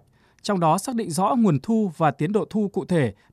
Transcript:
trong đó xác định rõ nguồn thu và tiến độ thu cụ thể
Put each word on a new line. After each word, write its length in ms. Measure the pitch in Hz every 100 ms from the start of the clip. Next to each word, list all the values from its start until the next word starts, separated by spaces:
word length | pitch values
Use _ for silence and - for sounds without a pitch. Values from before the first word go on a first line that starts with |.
| - _ _ _
trong 180 | - 196
đó 180 | 165 180
xác 180 | - 233
định 140 | 196
rõ 260 | 156 196 262
nguồn 240 | 214 143
thu 320 | - 226 208 151
và 140 | 156
tiến 200 | - 151
độ 140 | 208 156
thu 180 | 214 202
cụ 180 | 196 139
thể 280 | 170 120 - _